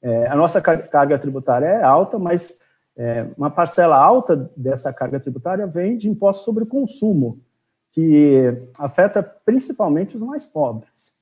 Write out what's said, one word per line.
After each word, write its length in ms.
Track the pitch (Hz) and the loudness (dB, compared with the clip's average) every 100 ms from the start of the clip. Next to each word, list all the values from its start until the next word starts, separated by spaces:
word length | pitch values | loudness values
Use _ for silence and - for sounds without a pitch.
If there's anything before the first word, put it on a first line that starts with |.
É, 260 | 123 117 120 | -2 -2 0
a 80 | 143 | 2
nossa 240 | 165 185 | 2 2
car-, 300 | 175 165 - | 0 0 0
carga 280 | 147 143 143 | 2 2 0
tributária 500 | 143 135 131 123 151 | -2 -6 -2 0 2
é 140 | 214 | 2
alta, 380 | 147 147 190 226 | 4 4 2 -4
mas, 340 | 175 175 - - _ _ _ - | -2 -2 -4 -18 _ _ _ -10
é, 300 | 117 117 113 - | -6 -4 -6 -6
uma 120 | 143 | -6
parcela 460 | 147 170 - 170 143 | -2 -2 2 4 6
alta 560 | 151 254 247 151 131 - | 6 4 2 -2 -2 -8
dessa 340 | 127 131 139 | -6 -4 -6
carga 300 | 123 127 131 | -8 -6 -6
tributária 440 | - 131 170 190 202 | -8 -8 -6 -6 -6
vem 300 | 160 190 233 | -4 -4 -4
de 140 | 208 | -4
impostos 340 | 202 196 196 | 0 0 0
sobre 220 | - 220 - | -4 -4 -4
o 20 | |
consumo, 720 | 277 262 - 214 175 120 117 _ _ _ _ _ | -4 -4 -4 0 0 -2 -6 _ _ _ _ _
que 640 | - 160 147 147 135 127 123 - - | -2 2 4 6 4 2 -2 -12 -12
afeta 460 | 143 - 196 202 | -6 0 2 0
principalmente 920 | - _ - 254 262 285 190 151 196 226 | -6 _ 0 0 -2 -4 0 0 -2 -8
os 60 | |
mais 240 | 233 294 - | -10 -10 -10
pobres. 680 | 156 135 113 - _ - _ | -4 -4 -4 -14 _ -20 _